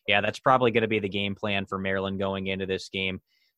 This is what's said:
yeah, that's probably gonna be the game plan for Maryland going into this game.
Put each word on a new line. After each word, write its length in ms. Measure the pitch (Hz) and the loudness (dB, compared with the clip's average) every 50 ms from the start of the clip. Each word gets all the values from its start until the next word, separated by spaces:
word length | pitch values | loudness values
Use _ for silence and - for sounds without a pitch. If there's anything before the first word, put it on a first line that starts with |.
| - | -2
yeah, 140 | - 101 104 | 2 2 2
that's 200 | 101 107 107 - | 2 0 -4 0
probably 300 | - 139 131 123 127 117 | 4 4 4 6 4 4
gonna 160 | 107 117 113 | 4 4 2
be 120 | 107 110 107 | 2 0 0
the 100 | 101 95 | 0 -2
game 260 | 95 101 101 101 98 | -2 -2 -2 -2 -4
plan 300 | - - 104 101 98 98 | -4 -4 -2 -2 -2 -2
for 140 | - 98 95 | -4 -6 -4
Maryland 400 | 95 95 95 98 95 98 98 95 | -2 -2 0 0 -2 -2 -2 -2
going 300 | 98 95 98 98 95 95 | -2 -2 -2 -2 -4 -4
into 180 | 95 95 95 | -4 -4 -2
this 240 | 92 95 92 - - | -2 -4 -4 -4 -6
game. 320 | - 95 95 95 95 95 _ _ _ _ _ _ _ | -6 -4 -4 -4 -4 -6 _ _ _ _ _ _ _